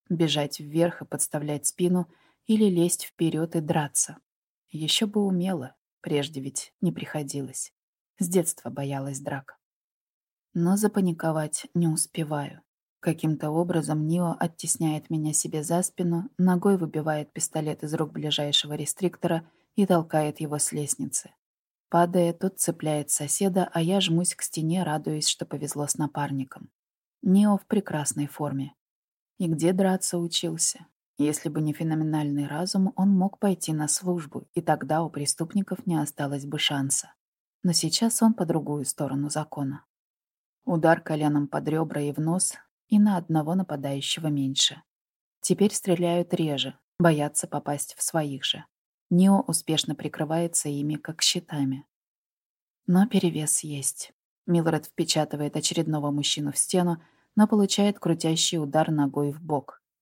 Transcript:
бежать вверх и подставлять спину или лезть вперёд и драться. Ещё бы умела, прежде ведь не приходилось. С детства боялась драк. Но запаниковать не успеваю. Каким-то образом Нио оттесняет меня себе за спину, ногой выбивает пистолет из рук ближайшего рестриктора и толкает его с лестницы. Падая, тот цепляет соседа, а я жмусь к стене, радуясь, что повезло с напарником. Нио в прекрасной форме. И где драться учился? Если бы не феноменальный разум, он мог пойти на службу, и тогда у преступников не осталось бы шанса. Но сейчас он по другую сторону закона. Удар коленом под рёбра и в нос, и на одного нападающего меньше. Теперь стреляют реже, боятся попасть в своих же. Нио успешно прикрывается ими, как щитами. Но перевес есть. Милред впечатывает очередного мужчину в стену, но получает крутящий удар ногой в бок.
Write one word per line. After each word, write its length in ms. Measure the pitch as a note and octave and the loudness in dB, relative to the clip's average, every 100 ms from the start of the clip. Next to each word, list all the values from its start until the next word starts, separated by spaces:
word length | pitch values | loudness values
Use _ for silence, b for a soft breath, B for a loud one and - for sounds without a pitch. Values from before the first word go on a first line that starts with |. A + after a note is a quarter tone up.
| - | -4
бежать 500 | E3 E3 D3 C#3+ - | 0 2 0 -2 -6
вверх 420 | D3 D#3+ E3+ - | -4 2 2 0
и 40 | D3+ | -8
подставлять 600 | D3 - D3+ D3 D3 - | -6 -4 -4 -4 -4 -4
спину 400 | - F3+ F3+ E3+ b b b - | 0 2 2 -2 b b b 0
или 180 | A3 G#3 | 4 4
лезть 400 | F3 F3 - - | 4 2 0 -6
вперёд 500 | - E3 D#3 E3 E3+ | -2 0 0 -2 -2
и 60 | |
драться. 560 | D3+ D#3+ C#3+ - - - _ _ _ _ _ | 0 0 0 -2 -4 -6 _ _ _ _ _
Ещё 360 | D3+ D#3 - G#3+ | -6 -2 0 0
бы 160 | G#3+ | 0
умела, 520 | G3 F#3 F#3 F3 B2+ _ _ _ | 2 2 0 -4 -6 _ _ _
прежде 400 | - D3 C#3+ C#3 | -2 -2 -2 -6
ведь 320 | C3+ - - - | -8 -8 -10 -4
не 100 | F3 | -2
приходилось. 800 | - - D3+ C#3+ C#3+ C3 - - _ _ _ _ - | -2 -6 -6 -6 -6 -8 -8 -12 _ _ _ _ -4
С 80 | F3 | 0
детства 420 | F#3 E3 - A#2+ | 2 2 -2 -8
боялась 500 | C#3 C#3 C#3 C#3 C3+ | -8 -6 -4 -6 -8
драк. 380 | C#3+ C#3 - - _ _ _ _ _ _ _ _ _ F3 | -8 -8 -10 -20 _ _ _ _ _ _ _ _ _ 0
Но 160 | E3+ G3+ | 2 2
запаниковать 920 | G#3+ G#3 F#3 E3 D#3+ D#3 D3+ - - E3+ | 2 2 0 0 -2 0 -2 -6 -4 0
не 120 | E3+ | 2
успеваю. 760 | D#3+ - - D3+ D3 C#3+ - _ _ _ _ | 0 -4 -4 -4 -4 -6 -10 _ _ _ _
Каким-то 520 | - E3 D#3 D3+ D3+ | -4 0 0 -2 -2
образом 560 | D#3 F3 E3+ D3+ D#3 D#3 | 0 0 0 0 0 0
Нио 280 | E3+ F3 - | 0 0 -2
оттесняет 720 | E3+ - D#3+ - D#3+ D3+ - | -4 -4 -6 -2 0 -2 -4
меня 200 | D#3+ D3+ | -4 -2
себе 300 | D3+ D#3+ D#3+ | -2 -2 -4
за 220 | D#3 E3+ | 0 0
спину, 480 | F3+ - F3 E3+ F#3+ - | 0 -2 0 0 -2 0
ногой 380 | F#3 F3+ G3+ F#3+ | 2 4 4 2
выбивает 540 | D#3+ D#3 D3+ D3+ - | 0 -4 -2 -2 -4
пистолет 520 | - - D#3+ D3+ D3 | -8 -6 -4 -4 -4
из 100 | D3+ | -4
рук 180 | D#3+ D#3 | -2 -4
ближайшего 640 | D#3+ D3+ D3 D3 C#3+ D3 | -4 -4 -2 0 0 -2
рестриктора 720 | D3 D3 - F3+ - E3+ E3 E3 b b - | -6 -6 -2 -2 0 -2 -2 -4 b b 0
и 100 | G3 | 4
толкает 540 | F3 E3 D#3 D3+ D3 | 4 4 0 0 -2
его 180 | D#3 D3 | -4 -2
с 140 | - | -2
лестницы. 580 | D3+ C#3+ - C3+ - - _ _ _ _ _ - | -4 -4 -4 -4 -6 -8 _ _ _ _ _ 0
Падая, 440 | E3+ F3 F3+ E3+ | 4 4 4 2
тот 260 | E3+ F#3+ - | 2 -4 -2
цепляет 520 | - E3 D#3 D3+ C#3+ | -4 -2 -2 -2 -2
соседа, 580 | - D3 - G3 F#3 F3 | -4 -2 0 0 2 0
а 120 | E3+ | 0
я 180 | E3 G3 | 2 2
жмусь 320 | E3+ E3 F3 | 2 2 0
к 80 | - | -2
стене, 400 | - - D#3 F3+ | -6 -4 -2 0
радуясь, 460 | E3+ D#3 D3+ D3+ D3+ | 0 -2 -4 -4 -2
что 180 | - E3 | -4 -6
повезло 400 | C#3+ D3 D3 D3 | -8 -6 -6 -4
с 140 | - | -2
напарником. 720 | D3 - C#3+ C#3 C3 - - _ _ _ _ _ | -4 -2 -4 -4 -6 -12 -20 _ _ _ _ _
Нио 360 | F#3+ F#3+ G#3 G3+ | 4 6 6 4
в 100 | - | 2
прекрасной 580 | G#3+ - D#3 C#3+ - D3 | -2 0 -4 -4 -4 -4
форме. 480 | - D3 C#3 C#3 _ _ _ _ _ _ - | -4 -4 -4 -6 _ _ _ _ _ _ -4
И 100 | F3+ | -2
где 260 | D#3+ E3 | 2 2
драться 440 | F#3 F#3+ F#3 - F3 | 4 4 2 -2 -2
учился? 720 | E3+ - E3+ D#3+ - - - _ _ - | -2 -2 -4 -2 -2 -4 -12 _ _ -2
Если 300 | D3 D3+ D#3+ | 0 0 -2
бы 120 | D3+ | -2
не 120 | D3+ | -2
феноменальный 760 | D3 E3 D#3 D#3 D#3 D3 C#3+ C#3+ | 0 0 0 0 0 0 -2 -2
разум, 460 | D3+ F#3 G3 F#3+ - | -4 -2 2 0 2
он 160 | G3 | 4
мог 260 | F#3+ F#3+ - | 4 2 0
пойти 360 | G3+ F3+ - | 0 0 -2
на 140 | D#3 D3 | -2 -2
службу, 600 | - F3+ F3 C#3+ C#3 - F3 | -2 -2 -4 -4 -12 -8 -4
и 60 | |
тогда 420 | E3 D3+ C#3 D#3 | 0 0 2 0
у 80 | D#3+ | 0
преступников 760 | D3 C#3+ - E3 G3+ F#3+ F#3 - | -4 -4 -4 -2 -2 -2 -4 -2
не 160 | D#3+ | 0
осталось 460 | D3 - C#3+ C#3+ C#3+ | -2 -4 -4 -4 -6
бы 100 | D3 | -2
шанса. 560 | - C#3+ C3+ - - _ _ _ _ _ | -2 0 -2 -2 -6 _ _ _ _ _
Но 120 | F3+ | 0
сейчас 500 | E3 D#3+ - A3+ - | 0 0 0 0 4
он 100 | A3+ | 4
по 120 | A3 E3+ | 4 0
другую 380 | E3 C#3+ D3 C3 | 0 -2 -4 -4
сторону 440 | - C#3 C#3 D3 | -4 -4 -2 -2
закона. 540 | D#3 D3+ - C#3 C#3+ _ _ _ _ _ _ _ _ - | -4 -6 -6 -6 -8 _ _ _ _ _ _ _ _ -2
Удар 320 | E3+ D#3+ E3 | 2 4 4
коленом 480 | - D#3 D3+ D3 C#3+ | 2 0 2 2 0
под 180 | D3 D3 | -2 -2
рёбра 340 | D#3 D#3+ D3+ | -2 -2 -2
и 80 | D3 | -4
в 80 | C#3 | -2
нос, 360 | D#3+ F3+ - - _ _ - | 0 0 -2 -6 _ _ 2
и 100 | G#3 | 4
на 160 | G#3 F#3 | 6 4
одного 400 | E3+ D#3+ D3+ F#3 | 0 0 2 -2
нападающего 720 | F3+ D3 C#3 C#3 - - D#3 | -2 -4 -4 -4 -4 -4 -2
меньше. 560 | C#3+ C3+ C#3 - - _ _ _ _ _ _ | 0 0 0 0 -2 _ _ _ _ _ _
Теперь 340 | - F3+ G#3 | 0 4 2
стреляют 600 | - - F3 F3 F3 F3 | 2 0 2 2 0 0
реже, 440 | F3+ D#3+ C#3+ C#3 - _ - | 0 0 -2 -4 -8 _ 2
боятся 480 | E3+ D3+ D3 - E3+ | 4 4 0 -2 -4
попасть 480 | D3 - C#3+ - - | -6 -4 -6 -6 -6
в 80 | |
своих 400 | - E3 D3 C3+ | -4 -2 -2 -4
же. 220 | - D3+ - _ _ _ - | -4 -6 -8 _ _ _ 0
Нио 360 | F3 F#3+ G3 - | 4 6 6 2
успешно 480 | E3 - D#3 - D3 | -4 -2 -2 -2 -4
прикрывается 720 | D3+ - D3+ D#3+ E3+ E3 D3+ | -6 -4 -2 0 0 -2 -2
ими, 280 | C#3+ D3 D3+ | -4 -4 -4
как 260 | - D#3+ | -8 -2
щитами. 640 | - F3+ E3+ D3+ C3+ C3+ - _ _ _ _ _ _ _ _ _ - | 0 0 -4 -2 -2 -2 -8 _ _ _ _ _ _ _ _ _ 2
Но 220 | F3+ G#3 | 4 4
перевес 540 | G3 F3+ D#3 D3+ - | 4 2 0 -2 -2
есть. 500 | D3+ C#3 C3+ - - _ _ _ - | -4 -6 -6 -8 -12 _ _ _ 0
Милред 420 | E3+ D#3+ D#3 - | 2 4 0 -2
впечатывает 680 | - E3 D#3+ D3+ D3 D3 D#3 | -4 0 0 0 -2 -4 -2
очередного 560 | - - D#3+ D3+ D3 | -2 0 0 0 0
мужчину 400 | C#3+ C#3+ - C#3+ | 0 -2 -2 -2
в 60 | - | -2
стену, 440 | - F3+ F3 E3 b b b - | 0 2 2 0 b b b 2
но 100 | G#3+ | 4
получает 500 | G#3+ G3 - G3+ G3+ | 6 2 4 2 2
крутящий 600 | E3+ E3 D#3+ D#3+ - E3+ | 0 0 2 0 0 0
удар 340 | C#3+ D#3 D#3+ | 0 2 4
ногой 400 | D3+ C#3+ C#3+ D3 | 2 2 0 -2
в 100 | D3 | -4
бок. 400 | E3 D3 - - _ _ | -4 -4 -4 -18 _ _